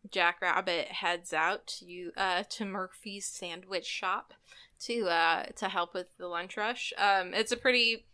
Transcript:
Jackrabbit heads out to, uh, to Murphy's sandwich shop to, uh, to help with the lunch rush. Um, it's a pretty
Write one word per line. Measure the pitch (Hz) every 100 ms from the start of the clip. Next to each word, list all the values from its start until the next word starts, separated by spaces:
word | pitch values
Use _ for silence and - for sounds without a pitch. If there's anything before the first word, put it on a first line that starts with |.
| 196
Jackrabbit | 190 170 175 180 170 185 170 -
heads | 185 180 175 180
out | 160 165 202 - -
to, | 175 180 175 -
uh, | 190 180 175
to | - 202
Murphy's | 190 185 - 214 196 -
sandwich | - 180 170 185 185 -
shop | - 185 202 - - _ - - _
to, | - 233 190
uh, | 170 165 165 - -
to | 190
help | 196 175
with | 185 180 _
the | 180
lunch | 170 185 -
rush. | 214 247 - -
Um, | 202 196 180
it's | 208 226
a | 240
pretty | 262 247 233 226 _